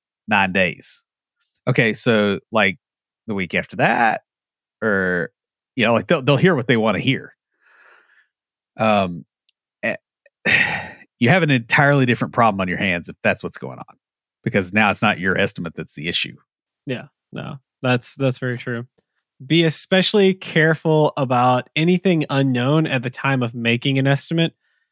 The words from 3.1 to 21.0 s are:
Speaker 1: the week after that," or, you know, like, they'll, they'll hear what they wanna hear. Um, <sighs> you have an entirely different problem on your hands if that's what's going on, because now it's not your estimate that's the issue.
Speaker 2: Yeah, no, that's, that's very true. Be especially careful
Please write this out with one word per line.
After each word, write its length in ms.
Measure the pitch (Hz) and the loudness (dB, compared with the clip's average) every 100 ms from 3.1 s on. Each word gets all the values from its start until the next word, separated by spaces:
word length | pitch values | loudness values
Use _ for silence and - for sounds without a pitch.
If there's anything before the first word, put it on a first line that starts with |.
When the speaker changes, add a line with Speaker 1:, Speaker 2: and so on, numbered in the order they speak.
| _ - | _ -8
Speaker 1:
the 80 | |
week 220 | 101 92 95 | -6 -4 -4
after 220 | - - | -4 -2
that," 440 | 147 - 117 - _ _ _ _ _ - | 0 2 0 -2 _ _ _ _ _ -8
or, 480 | 113 98 92 90 80 _ _ _ _ - | -2 0 0 -2 -6 _ _ _ _ -2
you 100 | 110 | 0
know, 80 | |
like, 120 | 113 101 | 0 2
they'll, 160 | 165 | 0
they'll 160 | 131 143 | 2 2
hear 160 | 180 | 4
what 140 | 156 - | 2 0
they 100 | 120 | 0
wanna 220 | 110 95 | 2 -2
hear. 340 | 123 127 - _ _ _ _ _ _ _ _ _ _ _ _ _ _ - | -2 -4 -6 _ _ _ _ _ _ _ _ _ _ _ _ _ _ -2
Um, 460 | 110 104 95 85 - _ _ _ _ _ 113 - _ _ _ _ - | 2 2 2 -4 -14 _ _ _ _ _ -6 -6 _ _ _ _ 0
<sighs> 720 | - - - - - - - | 0 0 -4 -10 -18 -18 -2
you 100 | 117 | 2
have 140 | 185 | 4
an 80 | 160 | 4
entirely 540 | 131 117 - 143 143 127 | 0 2 2 4 4 2
different 280 | 117 123 | 0 -2
problem 280 | - 117 101 | 2 2 2
on 60 | 92 | -2
your 100 | 87 | -2
hands 320 | 101 87 - | -2 -2 -6
if 60 | - | -6
that's 200 | 110 90 | -2 -2
what's 140 | 87 - | -4 -10
going 220 | 65 65 | -12 -14
on, 180 | - - _ _ _ _ | -18 -20 _ _ _ _
because 300 | - 110 90 | -4 -2 -2
now 160 | 104 107 | 0 0
it's 100 | 95 | 2
not 180 | 107 101 | 0 0
your 180 | 92 92 | -2 -2
estimate 380 | 98 - 85 78 | -2 -4 -10 -10
that's 200 | 85 - | -12 -8
the 120 | 80 | -6
issue. 280 | 85 - - _ _ _ _ - | -4 -4 -10 _ _ _ _ -10
Speaker 2:
Yeah, 220 | 127 147 _ _ | -10 -12 _ _
no, 260 | 117 127 143 _ _ | -14 -12 -14 _ _
that's, 340 | 131 151 - - | -2 -2 -2 -4
that's 220 | 135 127 | -4 -4
very 180 | 127 120 | -6 -8
true. 300 | - 117 120 _ _ _ _ _ 131 | -8 -10 -10 _ _ _ _ _ -2
Be 180 | 160 165 | 2 2
especially 680 | 147 - 190 180 214 190 | 2 2 2 2 4 2
careful 800 | 190 - 170 160 156 165 156 | 2 -2 2 2 2 2 2